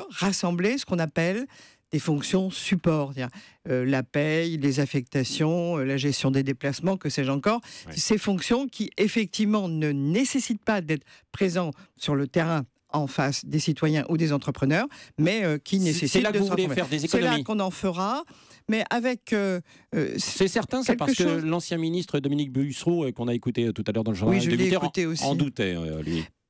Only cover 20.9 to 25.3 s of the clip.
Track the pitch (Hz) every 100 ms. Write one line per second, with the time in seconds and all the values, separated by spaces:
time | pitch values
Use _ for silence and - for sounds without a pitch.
20.9 | 240 160 262 175 165 156 170 - 170 160
21.9 | 175 170 151 135 147 143 131 143 131 -
22.9 | 175 139 120 120 120 - 120 117 104 107
23.9 | 107 110 98 107 190 170 175 185 180 -
24.9 | - 165 160 139